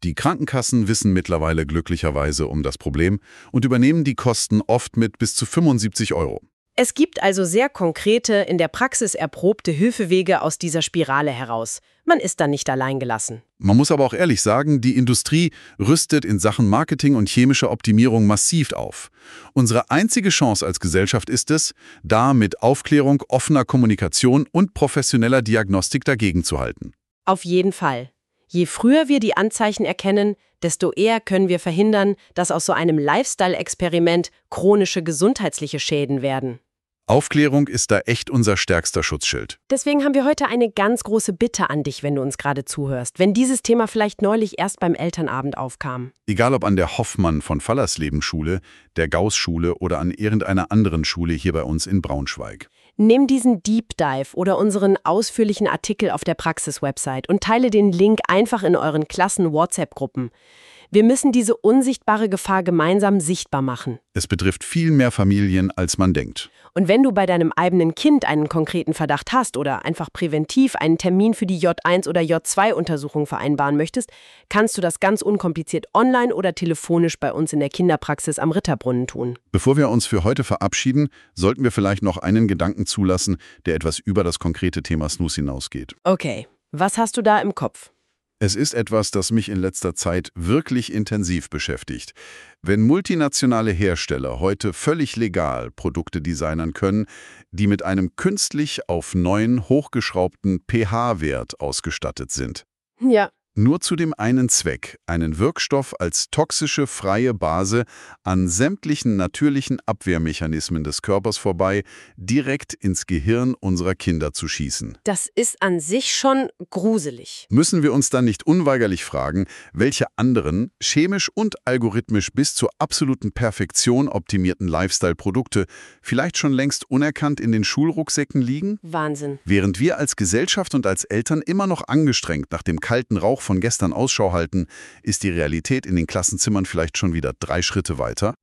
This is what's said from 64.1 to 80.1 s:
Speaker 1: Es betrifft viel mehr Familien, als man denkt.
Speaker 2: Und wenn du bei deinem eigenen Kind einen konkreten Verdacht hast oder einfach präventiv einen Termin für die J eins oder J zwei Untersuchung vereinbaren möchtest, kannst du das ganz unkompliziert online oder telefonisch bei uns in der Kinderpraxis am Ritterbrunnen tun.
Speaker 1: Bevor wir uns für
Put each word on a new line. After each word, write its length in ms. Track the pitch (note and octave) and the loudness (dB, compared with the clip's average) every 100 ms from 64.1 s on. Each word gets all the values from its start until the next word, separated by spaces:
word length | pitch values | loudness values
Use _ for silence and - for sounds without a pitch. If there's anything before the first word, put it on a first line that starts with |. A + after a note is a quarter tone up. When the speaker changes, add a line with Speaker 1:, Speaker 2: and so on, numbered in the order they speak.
Speaker 1:
Es 140 | - - | -6 -2
betrifft 360 | F#2 F#2 - | 0 0 -2
viel 280 | - E3 E3 | -4 0 2
mehr 200 | D3 B2+ | 2 2
Familien, 600 | - G2 G2+ G2+ F#2 F#2+ | 2 2 4 2 2 0
als 260 | - F2+ - | -2 -4 0
man 160 | F#2+ | 2
denkt. 380 | D2 A#1 - - _ - | 2 -2 -10 -16 _ -10
Speaker 2:
Und 120 | - F#3 | -2 2
wenn 160 | G#3+ | 4
du 100 | C4+ | 4
bei 120 | G3+ | 4
deinem 260 | F#3+ F3 E3 | 2 2 2
eigenen 420 | - F3 F3+ E3 | 2 2 4 2
Kind 320 | D#3+ D4+ D4 - | 2 4 4 4
einen 240 | D3+ D3+ | 0 0
konkreten 420 | E3 D#3+ F3 D#3 | -2 -2 -2 -2
Verdacht 400 | D#3 D3+ C#3+ - | -2 0 -2 0
hast 240 | B3+ - - | -2 -2 -4
oder 300 | C#3+ B2 - | -4 -4 -4
einfach 220 | E3 D#3+ | -6 -8
präventiv 600 | - E3+ D3+ D#3 - C4+ - | -6 -2 -2 0 2 2 2
einen 220 | D#3 E3 | 0 2
Termin 340 | F3+ F#3 G#3+ | 2 2 2
für 140 | A3+ F#3 | 2 -2
die 100 | F#3 | 0
J 220 | E3+ E3+ | 0 0
eins 220 | - F3+ F#3+ | 2 0 0
oder 140 | F3+ | 0
J 260 | E3 D#3+ - | 0 0 -2
zwei 280 | - G#3 | 2 2
Untersuchung 520 | F#3 E3+ D#3 C#3+ D3+ D3 | 2 -2 -4 -4 -4 -4
vereinbaren 520 | C#3 C#3+ C#3+ C#3+ D3 | -4 -2 0 2 2
möchtest, 320 | D#3+ - - - - - _ | 0 -2 -6 -10 -20 -20 _
kannst 260 | G#3 A3 - | 0 0 0
du 60 | |
das 180 | F3+ - | -4 0
ganz 220 | F#3+ G3+ | 0 0
unkompliziert 640 | F#3+ G#3 F3+ E3 D#3+ E3 - | 0 0 0 -4 -4 -6 -2
online 400 | - B3 B3+ A#3+ | 2 4 4 0
oder 200 | G3 F#3+ | 0 -4
telefonisch 640 | E3 E3+ D#3+ - E3+ E3+ - | -2 -2 -4 0 2 2 0
bei 140 | C#3 | -6
uns 220 | - D#3+ | -2 -2
in 60 | D3+ | -2
der 100 | C#3+ | -2
Kinderpraxis 680 | - F3+ D4 - D3 - D3+ | 0 2 2 0 -6 -4 -2
am 120 | D#3 | -2
Ritterbrunnen 560 | E3 - C3+ B2+ B2+ B2 | -2 -2 -2 0 -2 -2
tun. 320 | - B2 B2 _ | -6 -8 -8 _
Speaker 1:
Bevor 280 | - C3 C#3 | 0 2 4
wir 100 | C#3 | 4
uns 160 | A#2 | 2
für 200 | - | 0